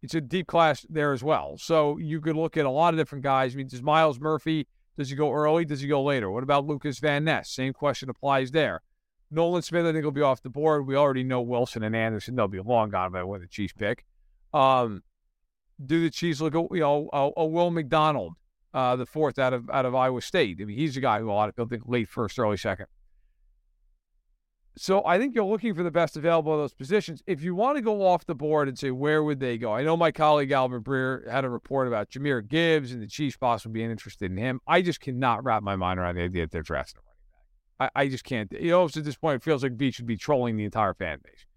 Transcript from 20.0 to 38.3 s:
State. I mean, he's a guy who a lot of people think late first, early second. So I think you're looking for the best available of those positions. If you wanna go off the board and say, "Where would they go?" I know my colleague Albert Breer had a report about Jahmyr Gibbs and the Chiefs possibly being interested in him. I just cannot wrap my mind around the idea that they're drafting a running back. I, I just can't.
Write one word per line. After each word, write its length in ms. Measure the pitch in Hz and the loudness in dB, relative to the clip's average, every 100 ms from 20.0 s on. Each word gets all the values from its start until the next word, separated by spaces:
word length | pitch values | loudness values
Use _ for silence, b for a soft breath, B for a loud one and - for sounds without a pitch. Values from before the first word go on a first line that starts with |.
| 127 127 | 2 0
State. 380 | - 185 127 85 | -2 0 0 -2
I 40 | 104 | -8
mean, 120 | 107 | -4
he's 200 | 156 135 | -4 -2
a 40 | |
guy 180 | 127 107 | 0 0
who 100 | 110 | 0
a 40 | |
lot 160 | 101 107 | 0 0
of 60 | - | -2
people 140 | 117 | -6
think 140 | 117 - | -6 -2
late 240 | 123 110 | -2 -2
first, 300 | - 110 - | -4 -6 0
early 180 | 113 104 | 0 0
second. 300 | 110 95 98 _ _ _ _ _ _ _ _ _ _ _ _ _ _ _ _ _ _ - | -2 -6 -8 _ _ _ _ _ _ _ _ _ _ _ _ _ _ _ _ _ _ -14
So 300 | - 196 - | 0 2 4
I 140 | 180 | 2
think 160 | 269 233 | 2 0
you're 80 | |
looking 320 | 196 214 226 165 | 0 0 -2 -2
for 80 | |
the 80 | 175 | 0
best 260 | 160 165 - | 2 0 0
available 340 | 156 165 151 | 2 2 2
of 80 | 156 | 0
those 140 | 147 | -2
positions. 480 | _ 131 208 - 151 - | _ -2 0 0 -10 -6
If 160 | 170 | -4
you 100 | 165 | -4
wanna 260 | 180 240 294 | 0 0 0
go 280 | 220 208 190 | 0 2 4
off 180 | 180 - | 4 0
the 80 | |
board 340 | 147 151 151 139 | -4 2 2 2
and 100 | 127 | 0
say, 120 | 139 | -4
"Where 340 | 127 147 156 | -2 2 2
would 160 | 151 143 | 2 0
they 200 | 131 120 | -2 -2
go?" 120 | 117 | -2
I 120 | 107 | 0
know 120 | 147 165 | 2 4
my 160 | 170 | 2
colleague 400 | - 151 147 139 | 4 4 4 4
Albert 320 | 139 127 123 | 2 2 -2
Breer 460 | 113 135 131 131 - | -2 0 0 -2 -4
had 160 | 123 135 | -2 -2
a 40 | |
report 380 | 120 - 139 127 | -6 -4 -2 0
about 220 | 117 104 | 0 -4
Jahmyr 380 | 131 143 127 104 | -4 -2 -2 0
Gibbs 440 | 151 170 160 131 | 0 4 2 0
and 80 | 123 | -10
the 60 | 104 | -10
Chiefs 320 | - 147 - | -6 -6 -2
possibly 420 | 127 113 113 110 | -2 -2 -2 -6
being 120 | 113 | -4
interested 400 | 113 - - 95 | -6 -12 -8 -6
in 60 | 92 | -4
him. 220 | 120 127 - | -4 -4 2
I 160 | 170 | 2
just 180 | 180 156 | 4 -2
cannot 440 | - 123 131 110 | -6 -2 0 0
wrap 180 | 131 110 | 0 0
my 140 | 101 98 | 0 -2
mind 240 | 92 92 | 0 0
around 160 | 90 87 | -2 -2
the 80 | |
idea 220 | 87 90 80 | -2 -2 -4
that 60 | |
they're 120 | 85 | -6
drafting 340 | 80 73 65 - | -6 -6 -6 -12
a 80 | _ | _
running 160 | _ _ _ _ _ _ _ | _ _ _ _ _ _ _
back. 140 | 131 - | -4 0
I, 60 | |
I 60 | 143 | -2
just 160 | 131 | -2
can't. 280 | - | -6